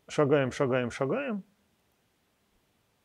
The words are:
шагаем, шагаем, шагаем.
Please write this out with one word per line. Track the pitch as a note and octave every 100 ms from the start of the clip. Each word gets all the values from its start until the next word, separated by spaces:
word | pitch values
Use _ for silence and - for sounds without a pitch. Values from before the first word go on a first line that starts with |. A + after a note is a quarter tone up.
| -
шагаем, | - D3 D3 C3
шагаем, | - C#3+ B2+ A#2+
шагаем. | - C3+ G#3 C#4 G#3 - _ _ _ _ _ _ _ _ _ _ _ _ _ _ _